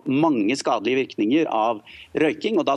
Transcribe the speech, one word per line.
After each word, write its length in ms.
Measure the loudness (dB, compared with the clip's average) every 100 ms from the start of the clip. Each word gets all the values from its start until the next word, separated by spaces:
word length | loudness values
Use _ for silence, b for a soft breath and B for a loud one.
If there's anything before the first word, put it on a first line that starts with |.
| -2
mange 480 | 0 2 2 0 0
skadelige 460 | -2 -2 0 -2 -2
virkninger 420 | -2 0 2 0
av 320 | 0 0 -2 -8 B B -2
røyking, 400 | 0 0 -2 0
og 80 |
da 80 | 0